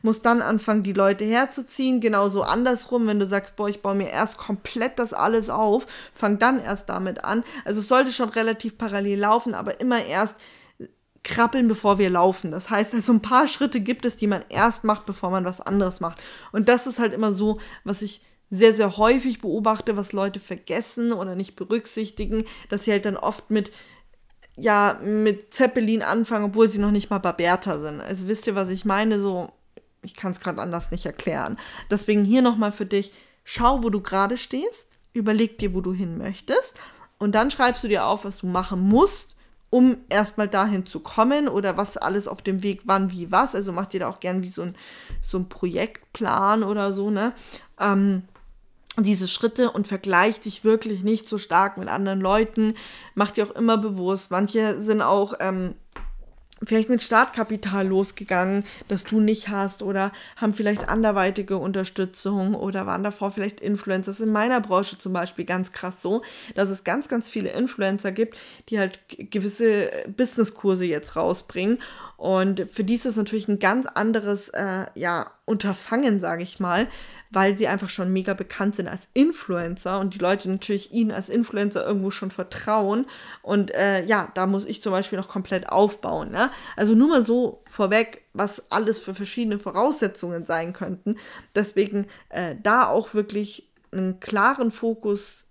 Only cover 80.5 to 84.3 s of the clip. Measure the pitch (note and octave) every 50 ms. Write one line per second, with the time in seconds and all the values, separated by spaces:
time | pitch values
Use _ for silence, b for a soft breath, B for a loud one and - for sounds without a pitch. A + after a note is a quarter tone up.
80.5 | F#3+ F#3+ - - G#3 G3+ G3 - - A#3 A#3 G#3+ - - F#3+ - - A#3+ A#3 -
81.5 | - G#3+ G#3 G#3 G3+ F3 - - G#3 G3+ F#3+ G3 G3 - - F#3+ - - F3+ F3+
82.5 | - - - - G#3+ A3 G#3 G3 G3+ A#3 C4+ B B B B B B B B -
83.5 | G3+ G3+ G3+ - - - F#3 G3+ G3 F#3+ F3 F#3+ A3 G#3 F3 -